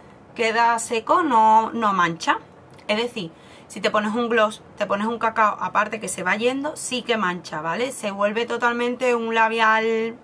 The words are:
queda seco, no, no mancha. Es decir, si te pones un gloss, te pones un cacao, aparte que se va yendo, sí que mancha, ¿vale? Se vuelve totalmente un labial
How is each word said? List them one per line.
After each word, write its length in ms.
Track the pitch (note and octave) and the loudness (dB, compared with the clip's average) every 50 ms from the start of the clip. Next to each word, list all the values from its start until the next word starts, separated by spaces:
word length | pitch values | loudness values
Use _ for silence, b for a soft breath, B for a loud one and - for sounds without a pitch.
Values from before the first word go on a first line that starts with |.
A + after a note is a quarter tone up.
| B B B B - - - | B B B B -20 -12 -4
queda 460 | - A3+ A3+ G#3+ E3+ F3 A#3 - - | -2 -2 0 2 2 2 2 2 0
seco, 440 | - - B3 A3+ G#3+ - - A3 A#3 | -2 -4 -4 -4 0 2 2 2 4
no, 480 | A3+ A3+ A3+ A3 A3 A3 A3 A3 - | 4 4 6 6 6 6 6 4 2
no 200 | - A#3 A3+ G#3 | -2 -2 0 0
mancha. 480 | G3 F#3 F3 E3 E3 E3 - - E4+ A4+ - - - - - - - - - | 2 2 2 0 0 -2 -2 -2 -2 -2 -6 -12 -20 -20 -20 -20 -20 -10 -4
Es 100 | - G#3+ | -2 -2
decir, 340 | G#3+ A#3 A#3+ - A3 F3 E3 B B B B B B B | -2 -2 -4 -6 -8 -10 -10 B B B B B B B
si 140 | B - G#3+ | B -8 -4
te 100 | G3+ G#3+ | -2 0
pones 220 | - G#3+ G#3 A3 G#3+ | 0 0 0 0 -2
un 160 | A#3+ A#3+ A3+ | -2 0 2
gloss, 320 | A#3+ A3+ G#3+ G#3+ G#3+ - - - - | 2 2 2 2 0 -6 -16 -16 -8
te 80 | - G#3 | -6 -4
pones 220 | F#3+ G3 G3+ G#3+ | -2 -2 -2 -2
un 120 | A3+ A#3+ A3+ | -4 -2 -2
cacao, 380 | A3+ A3 A3 A3+ A3 G#3 - - | -2 -2 2 2 2 2 0 -2
aparte 400 | F#3 F3+ - G3 G#3+ G#3+ A3 G#3+ | -6 -2 0 -2 -2 -2 -4 -8
que 80 | G3+ | -8
se 160 | F#3 - - F3+ | -8 -8 -4 -2
va 140 | F3+ G3 | -2 0
yendo, 400 | G#3 A#3 B3 C4 C#4 C#4 D4+ - | 0 0 0 0 -2 -4 -6 -8
sí 240 | - - - B3 B3 | -8 -8 -6 -6 -4
que 160 | - - A#3 | -2 -2 -2
mancha, 440 | A3 G3 F3+ F3+ F3 D#3+ - E3+ D3+ | 0 0 -2 -2 -4 -8 -10 -10 -6
¿vale? 300 | D#3+ E3 E3+ G#3+ B3 C#4 | -4 -4 -4 -4 -4 -6
Se 200 | - - - G3+ | -6 -6 -8 -6
vuelve 340 | G3 G3 G3+ G#3 G#3 A#3 A#3+ | -2 0 0 0 0 -2 -2
totalmente 680 | A#3 A#3 A#3 A#3+ A#3+ A#3+ A#3+ A#3+ A#3+ B3 B3 B3+ B3 A#3+ | -2 -2 0 0 0 0 0 -2 -2 -2 0 0 0 0
un 220 | A#3 A3+ A3+ A3+ | 0 0 0 2
labial 800 | A3+ A3+ A3 A3+ A#3 A3+ A3 A3 A3 A3 A3+ A3+ A3 A3+ A3+ A#3 - | 2 2 2 2 2 4 4 4 2 2 0 0 -2 -2 -4 -8 -12